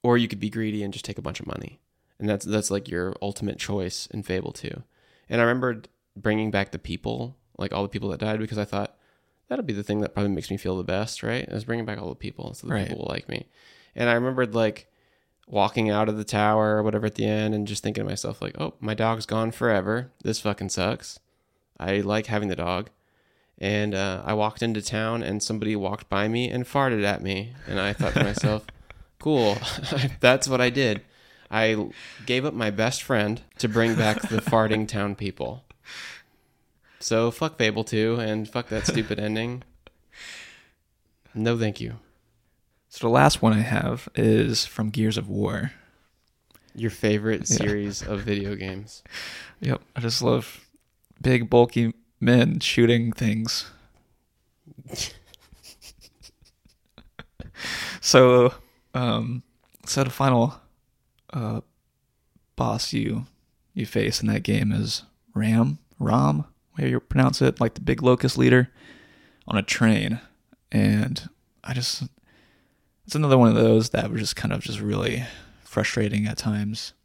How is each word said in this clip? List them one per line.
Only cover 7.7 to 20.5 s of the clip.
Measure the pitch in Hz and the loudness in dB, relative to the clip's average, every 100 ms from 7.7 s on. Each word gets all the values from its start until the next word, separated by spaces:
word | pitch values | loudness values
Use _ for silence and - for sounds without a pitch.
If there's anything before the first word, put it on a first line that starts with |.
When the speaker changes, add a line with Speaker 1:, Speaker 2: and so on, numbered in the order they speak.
Speaker 1:
all | - | -4
the | 101 | -4
people | 101 101 | -4 -6
that | 82 | -4
died, | 107 107 | -4 -4
because | 110 107 | -4 -6
I | |
thought, | 101 101 104 _ _ _ _ _ _ | -4 -4 -6 _ _ _ _ _ _
"That'll | 262 | -6
be | 180 | -4
the | 101 | -6
thing | 101 104 | -4 -2
that | 104 | -2
probably | - 101 | -2 -2
makes | 87 - | -2 -4
me | 95 | -6
feel | 90 92 | -4 -4
the | |
best, | 90 92 110 - | -4 -4 -4 -6
right? | 110 123 - | -6 -6 -6
Is | 104 | -8
bringing | 113 117 | -6 -6
back | 107 104 | -6 -8
all | 90 | -10
the | |
people | - - - - | -10 -12 -12 -14
so | - - | -12 -6
that | |
Speaker 2:
Right. | 104 95 | -4 -4
Speaker 1:
people | - | -6
will | - | -6
like | - - | -8 -8
me." | - - _ - - _ | -10 -10 _ -20 -20 _
And | - 120 | -2 2
I | |
remembered, | 117 127 127 120 | 2 0 0 0
like, | 113 110 - _ _ _ _ _ _ _ | 2 0 -2 _ _ _ _ _ _ _
walking | 104 98 - 110 | 0 0 2 0
out | 104 110 | 2 0
of | 107 | -2
the | |
tower | 104 107 104 107 107 107 | -4 0 2 4 2 2
or | |
whatever | 107 107 | 0 -2
at | 107 | -4
the | 107 | -2
end | 107 107 107 | -2 0 0
and | 107 104 | -2 -4
just | 101 | -6
thinking | 107 107 | -6 -6
to | 101 | -6
myself, | 95 - 104 | -6 -8 -8
like, | 98 - | -10 -8
"Oh, | 156 - | -10 -6
my | 107 | -6
dog's | 107 110 113 | 0 0 0
gone | - 110 113 | -4 -2 -2
forever. | - 120 104 95 113 127 _ | 0 2 2 0 -4 -4 _
This | - 110 | -6 -4
fucking | 107 | -4